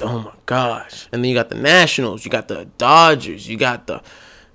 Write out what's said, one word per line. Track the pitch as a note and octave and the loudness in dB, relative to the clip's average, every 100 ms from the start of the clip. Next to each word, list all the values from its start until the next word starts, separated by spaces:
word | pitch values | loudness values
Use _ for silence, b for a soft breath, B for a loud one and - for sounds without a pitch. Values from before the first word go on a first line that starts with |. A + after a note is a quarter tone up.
Oh, | A2 A#2+ | -8 -8
my | G#2+ - | -10 -14
gosh. | - B2+ B2 A2+ - - - | -4 -2 -2 -4 -10 -18 -10
And | A#2+ | -4
then | B2+ | -2
you | |
got | A#2+ A2+ | 0 -2
the | |
Nationals. | A2 C#3 F3+ E3 - A#2+ G#2 | -2 4 4 4 0 -4 -6
You | - | -6
got | A2+ - | -6 -6
the | E2+ F#2+ - | -10 -12 -2
Dodgers. | A#2+ D#3 E3 C#3+ G2+ F2 G2+ | 4 6 6 4 -2 -12 -10
You | A2 | -4
got | B2+ A#2+ - | -4 -4 -8
the, | D#2 - b b b b | -12 -14 b b b b